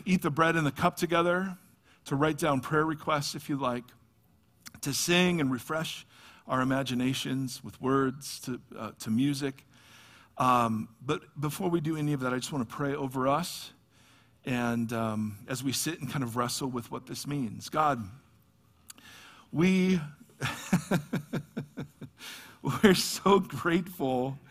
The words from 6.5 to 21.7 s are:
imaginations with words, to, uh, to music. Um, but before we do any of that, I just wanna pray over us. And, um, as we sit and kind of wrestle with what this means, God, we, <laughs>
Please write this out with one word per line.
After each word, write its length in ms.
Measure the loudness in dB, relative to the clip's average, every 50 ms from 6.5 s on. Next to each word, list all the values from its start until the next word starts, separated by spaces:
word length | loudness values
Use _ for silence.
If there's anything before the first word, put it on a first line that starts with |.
| 0 0 2
imaginations 1000 | 2 2 0 0 0 0 0 0 0 0 0 -2 -2 -2 -2 -2 -4 -6 -8 -12
with 180 | -14 -12 -6
words, 600 | -2 2 2 2 2 2 -2 -6 -10 -12 -12 -10
to, 200 | -8 -8 -8 -8 -10 -14 -12
uh, 160 | -12 -10 -12 -12 -10
to 120 | -4 -2
music. 560 | 2 2 2 2 0 0 -2 -6 -6 -8 -16 _ _ -20 -20 -20 -20 -20 -20 -20 -20 -20 -20 _ -4 0
Um, 500 | 4 4 6 6 4 2 0 -2 -4 -8 -12 -14 -6
but 180 | -4 -4 -4 -6 -12 -10 -6
before 300 | -6 -4 -4 -2 -2 0
we 120 | 0 0
do 160 | 0 0 -2
any 160 | -2 0 0 0
of 80 | 0
that, 120 | 0 0 -2
I 40 |
just 160 | -2 -2 -4 -4
wanna 120 | -4 -4
pray 300 | -4 -4 -4 -4 -2 -2
over 340 | -2 -4 -4 -2 0 2 2
us. 440 | 2 2 0 -4 -8 -10 -12 -14 -18 _ _ _ _ _ -20 _ -20 -20 _ _ _ _ -4
And, 440 | -2 0 0 0 0 0 0 -2 -2 -2
um, 460 | -2 -2 -2 -2 -2 -4 -4 -6 -10 -8 -8
as 140 | -6 -4 -2
we 100 | -2 -2
sit 280 | -2 -2 -4 -4 -4
and 100 | -6 -6
kind 140 | -4 -4 -4
of 120 | -2 -2
wrestle 320 | -2 -2 -2 -2 -4 -4 -4
with 220 | -4 -6 -6 -6
what 160 | -10 -10 -10
this 200 | -10 -12 -10 -8
means, 420 | -6 -4 -4 -4 -4 -6 -8 -12 -6
God, 340 | 0 2 2 2 2 0 -2 -8 -10 -16 -20 _ _ _ _ _ _ _ _ _ _ _ _ -20 -20 -20 -20 -20 -20 -20 -20 -20 -20 -20 -18 -6 0
we, 480 | 2 4 4 6 4 4 4 4 2 0 -4 -12 -16 -20 -20 -14 -8
<laughs> 400 | -6 -6 -6 -6 -4 0 0 0 0 2 -2 -2 -2 -2 -6 -6 -6 -4 -6 -6 -6 -6 -10 -10 -10 -10